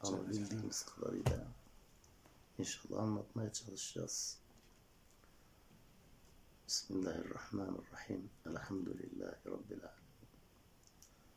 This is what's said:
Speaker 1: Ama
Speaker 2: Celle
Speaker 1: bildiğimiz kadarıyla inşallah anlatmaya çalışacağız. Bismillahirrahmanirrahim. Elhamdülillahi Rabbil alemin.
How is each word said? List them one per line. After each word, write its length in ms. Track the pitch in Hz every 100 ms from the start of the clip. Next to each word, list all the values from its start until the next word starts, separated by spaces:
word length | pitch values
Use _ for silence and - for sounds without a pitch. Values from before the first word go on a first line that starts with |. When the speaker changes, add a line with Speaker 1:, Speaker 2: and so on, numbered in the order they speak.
Speaker 1:
Ama 160 | 98 95
Speaker 2:
Celle 120 | 92
Speaker 1:
bildiğimiz 560 | 107 101 110 104 - -
kadarıyla 600 | - - - - - - - - - - - - - - - - -
inşallah 460 | 95 - - 98
anlatmaya 500 | 110 104 104 117 107
çalışacağız. 840 | - 110 95 - 87 85 - - - - - - - - - - - - - - - - - - - - - - - - - -
Bismillahirrahmanirrahim. 1600 | - - 95 92 82 87 - - 104 92 90 87 - - 92 104 - -
Elhamdülillahi 880 | 82 - 98 90 90 - - - - -
Rabbil 380 | - - -
alemin. 160 | - - - - - - - - - - - - - - -